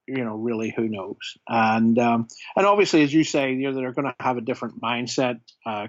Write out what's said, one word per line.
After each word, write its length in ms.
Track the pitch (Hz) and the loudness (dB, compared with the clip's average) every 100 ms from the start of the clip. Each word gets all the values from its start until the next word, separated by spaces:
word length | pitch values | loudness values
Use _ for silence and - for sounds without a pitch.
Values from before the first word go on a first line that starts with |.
| - | -8
you 180 | 131 113 | -4 -4
know, 100 | 110 | -4
really, 380 | 117 113 110 - | -4 -2 -4 -2
who 120 | 113 | -4
knows? 480 | 104 95 - - - - | -4 -8 -12 -14 -16 -2
And, 500 | 117 113 113 113 117 | 0 2 4 4 4
um, 300 | 120 117 117 - - - | 4 0 -2 -12 -4 2
and 100 | 202 | 4
obviously, 380 | 208 190 165 | 4 4 4
as 100 | 143 | 4
you 100 | 160 | 4
say, 300 | 151 151 135 | 2 0 0
you 180 | 131 139 | 0 -2
know, 20 | |
they're 200 | 135 127 | -2 -4
gonna 220 | 123 135 - | -4 -4 -4
have 180 | 131 120 | -4 -2
a 40 | |
different 400 | 117 123 120 - | -4 -6 -8 -8
mindset, 580 | 117 120 120 - 127 120 - _ 117 | -6 -4 -4 -2 -2 -2 -12 _ -8
uh, 220 | 104 | -8